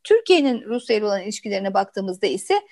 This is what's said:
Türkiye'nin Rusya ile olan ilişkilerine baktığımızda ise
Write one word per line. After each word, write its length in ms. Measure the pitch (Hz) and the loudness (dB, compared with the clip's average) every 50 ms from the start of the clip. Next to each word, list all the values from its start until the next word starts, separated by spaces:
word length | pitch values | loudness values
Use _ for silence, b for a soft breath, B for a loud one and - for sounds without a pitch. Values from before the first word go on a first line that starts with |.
| - | 0
Türkiye'nin 580 | - 427 466 453 - 370 320 277 269 240 220 | 2 2 2 6 4 4 4 4 2 0 -2
Rusya 360 | - 214 233 247 - - 226 | -4 -6 -8 -6 -2 -2 -2
ile 80 | 208 214 | 0 0
olan 160 | 208 196 190 | 0 -2 -2
ilişkilerine 520 | 180 214 220 - - 214 202 190 196 196 190 | -4 -6 -10 -10 -8 -6 -4 -4 -4 -2 -2
baktığımızda 540 | 196 196 - _ 202 190 185 185 185 208 | -2 -2 -2 _ -6 -6 -6 -4 -4 -4
ise 260 | 160 131 196 - - 392 403 403 b | -4 -2 -4 -2 0 0 0 0 b